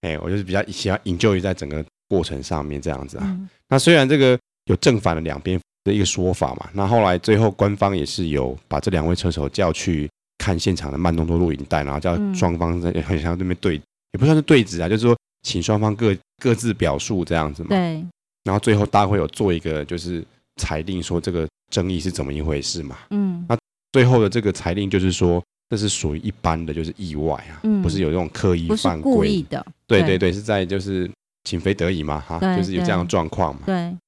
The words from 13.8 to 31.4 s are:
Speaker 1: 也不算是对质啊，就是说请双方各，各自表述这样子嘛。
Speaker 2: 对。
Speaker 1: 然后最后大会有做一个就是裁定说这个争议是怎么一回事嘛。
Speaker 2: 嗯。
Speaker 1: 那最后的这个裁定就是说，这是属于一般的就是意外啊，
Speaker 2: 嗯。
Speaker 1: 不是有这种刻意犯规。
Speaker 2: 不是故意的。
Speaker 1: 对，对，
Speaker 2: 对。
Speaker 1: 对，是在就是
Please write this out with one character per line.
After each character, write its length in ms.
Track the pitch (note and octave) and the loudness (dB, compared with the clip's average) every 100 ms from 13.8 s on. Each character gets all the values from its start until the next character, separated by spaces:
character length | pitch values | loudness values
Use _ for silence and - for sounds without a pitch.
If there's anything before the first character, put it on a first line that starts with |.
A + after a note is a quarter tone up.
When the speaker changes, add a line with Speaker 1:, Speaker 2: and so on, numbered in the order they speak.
| - _ _ | -6 _ _
Speaker 1:
也 60 | - | 0
不 60 | |
算 120 | C#3 D#3 | 4 4
是 60 | |
对 200 | D3 D3 | 6 4
质 180 | G2+ E2+ | 4 -2
啊， 80 | E2 | 0
就 80 | G#2+ | 2
是 60 | |
说 140 | A#2+ A#2 _ _ | 4 2 _ _
请 200 | - F2+ | -6 -4
双 160 | E2+ G#2+ | 0 2
方 160 | G#2+ | 2
各， 220 | G#2 A2+ F#2+ _ _ | 2 0 0 _ _
各 120 | B2+ | 0
自 200 | A#2 A#2 | 2 0
表 240 | G2+ E2+ C#2+ | 0 0 -2
述 260 | - G2 | -2 -4
这 100 | E2 | 0
样 180 | E2 D2+ | 0 0
子 100 | D2 | -4
嘛。 60 | E2 | -2
Speaker 2:
对。 340 | G3 F3 D#3+ F3 _ _ _ | 0 0 -4 -10 _ _ _
Speaker 1:
然 100 | - | -2
后 60 | G3 | 0
最 140 | - | 4
后 120 | G#2+ G2+ | 4 4
大 200 | G#2 G2+ | 2 4
会 120 | G2+ | 2
有 80 | D2+ | 0
做 240 | - G#2 | 0 0
一 60 | E2+ | 0
个 260 | E2 D#2 | -2 -4
就 140 | D2 E2+ | -4 -6
是 260 | F2 E2+ - _ _ - | -6 -8 -10 _ _ -8
裁 260 | - D#2 | -4 -4
定 200 | E2 F#2 | -4 -6
说 180 | E2 E2+ | -2 -4
这 120 | E2 | -2
个 160 | F2 D#2+ _ _ | -4 -6 _ _
争 200 | - F2+ | -2 -2
议 80 | F2+ | -2
是 140 | F2 | -4
怎 120 | E2+ | -4
么 80 | C#2 | -6
一 80 | C#2+ | -4
回 220 | D2+ D2 | -2 -2
事 200 | C2 F2 | -4 -8
嘛。 140 | C#2+ - - | -10 -14 -6
Speaker 2:
嗯。 340 | G#3 G3 F3 F3 | -2 -2 -4 -2
Speaker 1:
那 80 | A2+ _ _ _ | -4 _ _ _
最 120 | C3+ | 4
后 180 | B2 B2+ | 6 6
的 60 | G#2 | 4
这 120 | A#2 | 2
个 120 | G#2 | -2
裁 220 | F#2 - | -2 -2
定 140 | F2+ G2 | -2 0
就 120 | G2 | 2
是 100 | F#2 | 2
说， 320 | F2 F2+ E2+ - _ _ | 2 2 2 -2 _ _
这 80 | A2 | -4
是 120 | G#2 | -2
属 260 | - D#2+ | -2 -4
于 40 | D2+ | -4
一 120 | E2 | -6
般 340 | G#2 F2 E2 | -4 -2 -2
的 80 | E2 | -2
就 120 | D2+ | -4
是 80 | D#2+ - | -6 -6
意 200 | F#2 D2 | -8 -4
外 180 | D#2 C#2+ - | -4 -4 -8
啊， 100 | D#2+ | -6
Speaker 2:
嗯。 180 | A3 G#3 | -2 0
Speaker 1:
不 60 | F3+ | 0
是 120 | D#2+ | 0
有 80 | E2 | 0
这 60 | |
种 140 | E2+ E2 | 0 -2
刻 220 | - G2+ | -2 0
意 140 | F2+ E2 | 2 0
犯 320 | A3 - E2 | 0 0 0
规。 120 | D#2 | 2
Speaker 2:
不 40 | A#3+ | 2
是 20 | |
故 60 | |
意 180 | G#3 G3+ C#3+ | 2 0 -4
的。 140 | C3+ - - _ | -10 -10 -20 _
Speaker 1:
对， 140 | G#2+ | 4
对， 180 | F2 F#2 | 4 4
Speaker 2:
对。 120 | F#2 | 2
Speaker 1:
对， 20 | |
是 80 | F#2+ | 0
在 260 | G#2+ G#2 F2+ | -2 0 0
就 120 | G2 | -4
是 320 | G2 F#2+ F2+ - _ _ | -2 -4 -4 -8 _ _